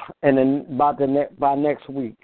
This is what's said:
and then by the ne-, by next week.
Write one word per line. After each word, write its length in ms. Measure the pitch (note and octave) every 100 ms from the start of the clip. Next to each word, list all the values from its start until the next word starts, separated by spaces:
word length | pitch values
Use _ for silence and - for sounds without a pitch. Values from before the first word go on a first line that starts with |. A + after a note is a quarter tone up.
| - -
and 120 | C#3+ C3+
then 400 | C3 C#3 C#3+ C3
by 160 | D3
the 120 | C#3+ C3+
ne-, 220 | C#3 C#3+ -
by 160 | C#3+
next 340 | C#3 D3 C3+ -
week. 280 | C3+ A2+ -